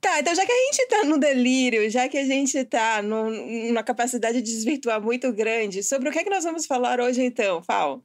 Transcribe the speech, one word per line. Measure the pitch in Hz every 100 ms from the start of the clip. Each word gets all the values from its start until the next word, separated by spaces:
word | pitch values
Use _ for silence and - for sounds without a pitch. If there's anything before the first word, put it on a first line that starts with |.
Tá, | 392 320
então | 302
já | 339 392
que |
a | 494
gente | 523 571 508
tá | 427
no | 285 311
delírio, | 294 269 247 262 254 233 214
já | 226 254
que | 285
a |
gente | 277 269 277 285
tá | 262 240 226 220
no, | 208 220 220
numa | 220 - 233 226 233
capacidade | 220 240 240 247 226 240
de | 220
desvirtuar | 226 220 285 233 220
muito | 214 247 262
grande, | 208 220 226 214 190
sobre | 202 269 269
o |
que | 294
é |
que | 392
nós | 392 339
vamos | 330 320
falar | 262 247 247
hoje | 247 247
então, | 254 247 208 170
Fal? | 175 208 156 -